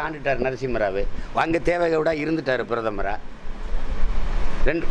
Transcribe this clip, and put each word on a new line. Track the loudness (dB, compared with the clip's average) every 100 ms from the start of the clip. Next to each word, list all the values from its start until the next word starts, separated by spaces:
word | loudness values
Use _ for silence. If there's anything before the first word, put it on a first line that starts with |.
| -4
ஆண்டுட்டார் | -4 -4 -2 -2
நரசிம்மராவு, | -4 -4 -2 0 0 -2 -2 -4
அங்க | -2 0 0
தேவகவுடா | 0 0 0 0 0 -2
இருந்துட்டாரு | -2 -4 -2 -2 -2
பிரதமரா. | -4 -4 -2 -4 -4 -8 -8 -6 -6 -2 0 2 4 4 4 2 4 4 6 4
ரெண்டு, | 4 2